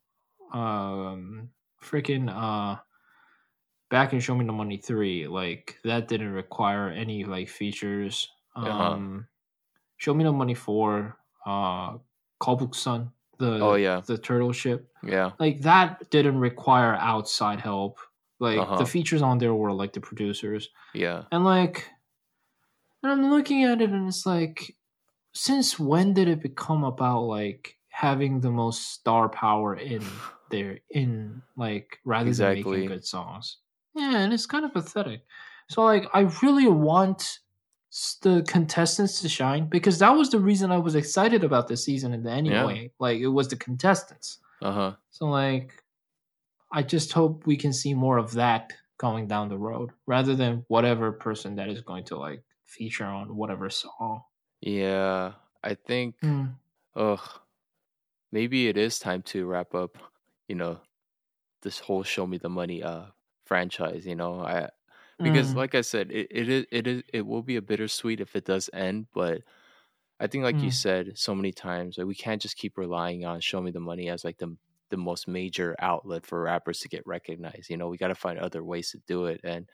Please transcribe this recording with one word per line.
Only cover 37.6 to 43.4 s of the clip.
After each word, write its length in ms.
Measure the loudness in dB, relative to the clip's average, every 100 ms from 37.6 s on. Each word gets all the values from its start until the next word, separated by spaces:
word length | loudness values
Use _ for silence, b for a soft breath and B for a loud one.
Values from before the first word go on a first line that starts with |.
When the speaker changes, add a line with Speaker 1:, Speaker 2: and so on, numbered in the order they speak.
| _ _ _
Speaker 1:
s-, 260 | -8 -8 0
the 220 | 4 4 6
contestants 720 | 2 4 2 2 2 0 0
to 60 | -4
shine 400 | 0 0 2 2
because 300 | 4 4 8
that 100 | 8 8
was 140 | 6
the 100 | 4
reason 320 | 6 4 4
I 60 | 2
was 160 | 4
excited 500 | 2 2 2 4 4
about 240 | 4 4 2
this 160 | -2
season 300 | -2 -2 -2
in 120 | -4 -4
any 280 | -2 2
Speaker 2:
Yeah. 20 | 2
Speaker 1:
way. 360 | 2 -2 -10 -4
Like, 200 | 0 2
it 80 | 2
was 200 | 2